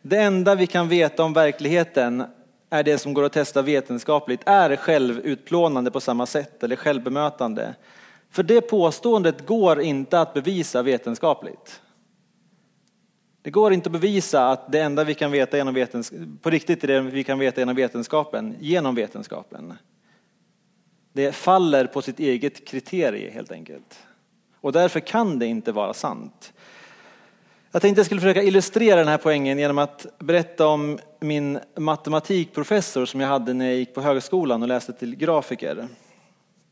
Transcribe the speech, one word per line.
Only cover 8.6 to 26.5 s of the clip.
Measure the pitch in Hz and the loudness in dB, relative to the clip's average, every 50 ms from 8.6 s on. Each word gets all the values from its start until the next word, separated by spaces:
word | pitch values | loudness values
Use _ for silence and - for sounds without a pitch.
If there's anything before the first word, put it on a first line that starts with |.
påståendet | 233 233 220 208 175 165 156 - - 240 233 214 180 165 160 - 139 | 4 2 2 2 2 2 2 0 0 2 2 4 4 2 0 0 -4
går | - 214 233 202 180 156 147 | -2 0 2 4 4 4 4
inte | 143 165 143 135 135 131 185 175 | 2 -2 -2 -4 -2 0 2 2
att | 160 - - | 2 0 -2
bevisa | 143 131 170 196 180 156 - - 123 123 | -4 -4 -2 -2 -2 -4 -2 -2 0 0
vetenskapligt. | 135 131 117 - 120 117 - - 160 143 - - 82 - - _ - - - _ _ _ _ _ _ _ _ _ _ _ _ _ _ _ _ _ _ _ _ _ _ _ _ _ _ _ _ _ _ _ _ - | 0 0 0 -2 -6 -6 -2 0 0 0 -2 -4 -12 -16 -18 _ -20 -20 -20 _ _ _ _ _ _ _ _ _ _ _ _ _ _ _ _ _ _ _ _ _ _ _ _ _ _ _ _ _ _ _ _ -16
Det | 156 | -2
går | 143 196 214 214 190 | 2 4 4 4 4
inte | 180 - 175 | 2 0 -2
att | 165 | -2
bevisa | 170 165 208 208 196 170 - - 143 127 127 | 0 0 0 2 0 0 2 2 2 4 2
att | 131 131 - - 135 | 2 0 -2 -2 0
det | 151 | 0
enda | 156 147 143 143 156 | 0 0 0 0 0
vi | 151 151 | 0 -2
kan | 151 151 143 | -2 -2 0
veta | 143 143 131 123 - | 0 0 0 0 0
genom | 143 139 135 127 | -2 -2 -2 0
vetens-, | 131 127 117 - 120 113 - - 160 165 156 147 - - | -2 -2 -2 -4 -8 -8 -8 -12 -14 -16 -16 -16 -8 -2
på | 165 | -2
riktigt | 160 156 - - 170 165 - | -2 0 0 -2 -2 -2 0
är | 135 | 0
det | 135 135 | 0 0
vi | 131 131 131 139 135 | 0 -2 -4 -6 -4
kan | - 135 135 | -4 -2 -2
veta | 135 131 120 - | 0 -2 0 0
genom | 127 123 127 | -2 -2 0
vetenskapen, | 127 131 117 - 120 117 - - 151 147 147 - 110 110 110 113 - | 0 -2 -2 -2 -6 -6 -2 -2 -2 -2 -2 -6 -8 -8 -8 -10 -10
genom | - 147 175 180 156 135 127 | -4 -2 -2 0 0 -2 -2
vetenskapen. | 117 107 101 - 107 107 - - - 85 _ - - 76 87 - - _ _ _ _ _ _ _ _ _ _ _ _ _ _ _ _ _ _ _ _ _ _ _ _ _ _ _ | -2 -4 -6 -8 -14 -14 -12 -14 -14 -14 _ -20 -20 -18 -18 -20 -20 _ _ _ _ _ _ _ _ _ _ _ _ _ _ _ _ _ _ _ _ _ _ _ _ _ _ _
Det | 135 139 139 - | -2 -2 -2 -2
faller | - - 175 185 190 180 165 143 135 127 | -2 2 4 4 4 4 4 4 2 2
på | 127 - 139 131 | 0 -2 -6 -8
sitt | - 120 - | -8 -8 -4
eget | 156 139 127 120 120 143 - - - - | -2 -2 0 0 -2 -6 -6 -8 -14 -12
kriterie | - 135 131 - - 185 165 127 104 104 101 92 | -12 -12 -10 -6 -4 -2 -2 -2 -2 -4 -8 -12
helt | - 117 110 - 90 | -12 -14 -14 -14 -16
enkelt. | 85 82 76 73 69 - _ - - - _ _ _ _ _ _ _ _ _ _ _ | -18 -16 -18 -20 -20 -20 _ -20 -20 -20 _ _ _ _ _ _ _ _ _ _ _
Och | - 143 139 | -6 0 2
därför | 165 175 175 - 160 | 4 2 4 2 -2
kan | 151 - - 226 233 202 160 127 | -4 -2 -2 0 0 0 0 -2
det | 117 | -2
inte | 113 117 110 107 - 107 | -2 -4 -4 -4 -4 -4
vara | 104 101 98 104 | -2 -4 -4 -6
sant. | - - 147 110 - 113 - - _ - - | -6 -8 -8 -8 -10 -12 -16 -20 _ -20 -20